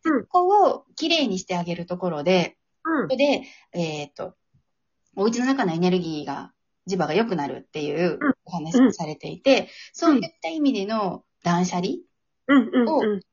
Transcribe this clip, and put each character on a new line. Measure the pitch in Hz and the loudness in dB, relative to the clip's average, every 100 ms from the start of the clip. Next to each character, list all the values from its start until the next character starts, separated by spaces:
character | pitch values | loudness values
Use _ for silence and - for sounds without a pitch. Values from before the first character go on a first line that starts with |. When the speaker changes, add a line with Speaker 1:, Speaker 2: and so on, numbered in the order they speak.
Speaker 1:
う | 320 277 | 0 0
ん。 | |
Speaker 2:
で、 | - | 2
こ | 359 359 | 2 4
こ | 415 339 | 6 4
を | - _ - | 2 _ -6
き | 320 | 0
れ | 330 | 0
い | 254 | 0
に | 185 | -2
し | - | -4
て | 180 | -6
あ | |
げ | 175 170 | -4 -6
る | 170 | -6
と | 180 | -4
こ | 180 | -4
ろ | 151 | -2
で、 | 151 185 160 _ _ _ | 2 2 2 _ _ _
Speaker 1:
う | 320 320 170 | -4 -2 -2
ん。 | |
Speaker 2:
そ | 202 | 0
れ | |
で、 | 285 247 - - _ | 2 0 -4 -20 _
え | 175 165 151 | -6 -4 -6
ー | 147 | -10
っ | |
と、 | - - _ _ _ _ _ _ _ _ - | -12 -14 _ _ _ _ _ _ _ _ -2
お | |
家 | 214 240 | 0 0
の | 247 | 0
中 | 269 196 | 0 0
の | |
エ | 165 | 2
ネ | 180 | 2
ル | 185 | 2
ギ | 165 151 | -2 -8
ー | 143 | -8
が、 | 139 139 _ _ _ - | -10 -12 _ _ _ -8
磁 | 185 | -4
場 | 147 | 0
が | |
良 | 160 226 | 0 0
く | 180 | -2
な | 143 | -4
る | 131 - | -8 -12
っ | |
て | 151 | -8
い | 147 151 180 | -6 -2 -2
う | - 294 - - | 0 -2 -2 -6
お | |
話 | 175 156 240 | -10 0 4
を | 254 | 4
さ | - 156 | 4 -8
れ | 147 | -8
て | - | -12
い | - | -2
て、 | 269 | 2
Speaker 1:
う | 233 | 2
ん。 | |
う | |
ん。 | - - - | 0 -14 -20
Speaker 2:
そ | - 339 | -2 2
う | 269 | 2
い | - | -2
っ | _ | _
た | 320 | -10
意 | 320 | 0
味 | 285 | 0
で | 214 196 | 0 -2
の | 226 190 - _ _ | -2 -4 -6 _ _
断 | 175 175 180 | -2 0 0
捨 | 180 | -2
離 | 185 | -4
を、 | 370 - _ _ _ - | -6 -12 _ _ _ 2
Speaker 1:
う | |
ん | 277 226 | 2 4
う | 254 240 | 0 2
ん | 311 220 | 2 0
う | 202 | -2
ん。 | _ | _